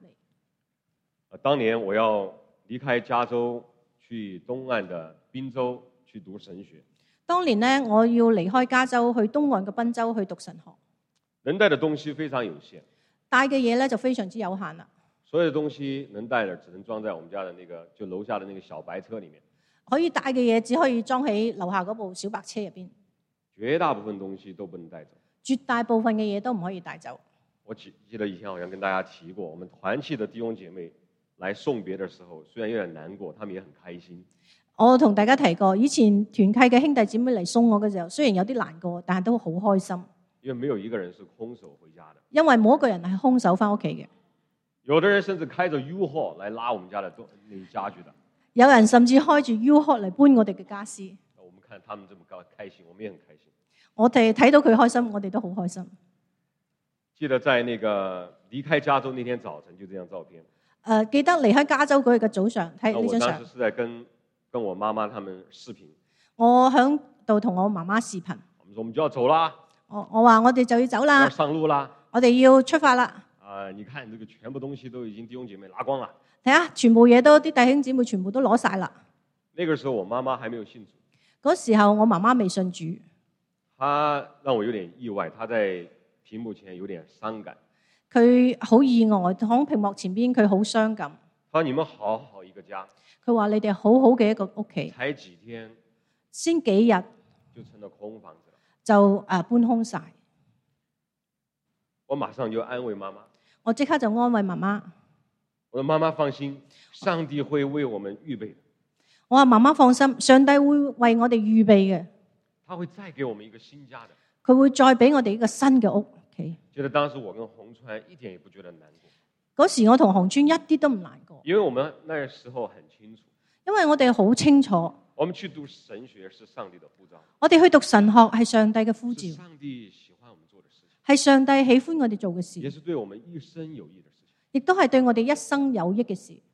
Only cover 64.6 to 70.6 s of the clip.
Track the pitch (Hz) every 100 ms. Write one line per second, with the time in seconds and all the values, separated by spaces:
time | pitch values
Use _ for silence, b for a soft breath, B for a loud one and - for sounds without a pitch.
64.6 | 104 92 107 110 107 113 98 92 92 -
65.6 | - 101 80 _ _ _ _ - 233 247
66.6 | 254 254 262 294 - _ - 214 220 180
67.6 | 196 190 170 214 226 185 175 113 _ _
68.6 | 92 101 113 113 151 139 123 156 160 -
69.6 | _ _ _ 208 - 220 233 220 233 254